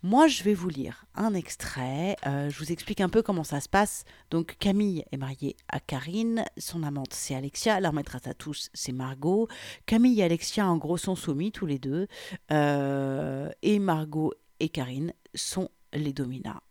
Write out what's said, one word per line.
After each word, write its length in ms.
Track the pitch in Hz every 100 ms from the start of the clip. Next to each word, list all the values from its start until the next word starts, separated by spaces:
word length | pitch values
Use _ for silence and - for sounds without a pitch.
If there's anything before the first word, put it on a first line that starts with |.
Moi, 240 | 180 240 311
je 160 | 262
vais 120 | 202
vous 140 | 202 180
lire 360 | 143 - - -
un 200 | - 220
extrait, 800 | 196 - - - - 127 139 180 202 139
euh, 240 | 139 143
je 80 | 139
vous 140 | 151
explique 280 | 165 - 214
un 80 | 185
peu 140 | 220
comment 220 | 220 185
ça 160 | 151 143
se 80 | -
passe. 340 | 196 208 - - - _
Donc 240 | 165 165 -
Camille 460 | 202 196 208 170 -
est 40 | 139
mariée 400 | 135 135 139 - _
à 100 | 139
Karine, 680 | - 135 139 190 226 226 - -
son 260 | - 170
amante 320 | 151 143 131
c'est 220 | - - 131
Alexia, 420 | 139 - 233 208
leur 140 | 185
maîtresse 340 | 151 139 127 -
à 80 |
tous 360 | 127 - 143 -
c'est 160 | - -
Margot. 560 | 127 131 131 147 196 226 - - - -
Camille 320 | 226 247 226
et 60 |
Alexia 440 | 180 170 - - 196
en 100 | 165
gros 180 | 147 170
sont 180 | -
soumis 380 | 185 - 143 190
tous 140 | - 175
les 120 | 139
deux, 300 | 135 151 196 - - 190 _
euh, 1000 | 151 147 143 139 139 135 135 147 135 143 -
et 160 | - 208
Margot 540 | 196 160 156 151 156 - _ _
et 100 | 160
Karine 440 | - 127 131 165 - -
sont 380 | - - - 185 _ _
les 200 | 143 147
dominas. 460 | 139 127 127 113 101 _